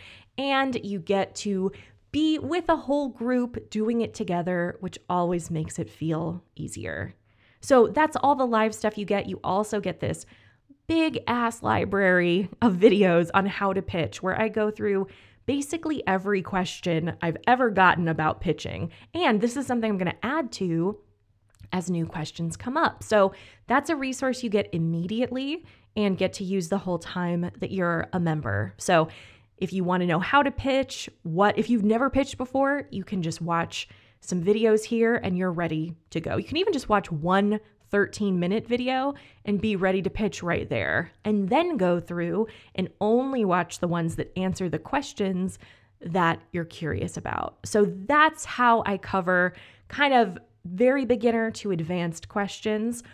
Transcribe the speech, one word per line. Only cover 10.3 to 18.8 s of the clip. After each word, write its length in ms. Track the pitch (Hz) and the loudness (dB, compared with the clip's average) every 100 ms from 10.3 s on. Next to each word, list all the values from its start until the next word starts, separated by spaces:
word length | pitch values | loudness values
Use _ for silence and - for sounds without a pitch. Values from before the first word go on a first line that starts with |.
| - _ _ _ _ - | -20 _ _ _ _ 0
big 340 | 330 320 247 - | 2 2 0 -2
ass 360 | 240 233 233 | -2 -2 -2
library 840 | - - 196 196 196 180 175 175 190 - | -2 0 0 2 4 4 4 2 0 2
of 120 | 240 | 2
videos 560 | 180 214 196 190 170 170 | 6 6 8 6 6 4
on 120 | 196 196 | 2 0
how 260 | - 202 | -2 -2
to 100 | 190 | -2
pitch, 400 | - 185 156 - | -2 -4 -4 -4
where 180 | - - | -4 0
I 100 | 220 | -2
go 200 | 220 214 | 0 -2
through 380 | 214 214 196 196 - - _ - | 0 0 0 -2 -8 -20 _ -4
basically 600 | 277 277 330 320 302 - | -4 -2 -4 -4 -4 0
every 360 | 190 190 202 | 0 2 -2
question 720 | 170 196 180 - 185 160 165 - | 0 -2 -2 -4 -2 0 -2 -2
I've 160 | 170 160 - | -4 -2 2
ever 220 | 247 247 | 4 4
gotten 400 | 190 180 170 170 | 6 6 6 0
about 320 | 160 156 - | 0 0 0
pitching. 500 | 175 156 - 87 | -2 -2 -4 -8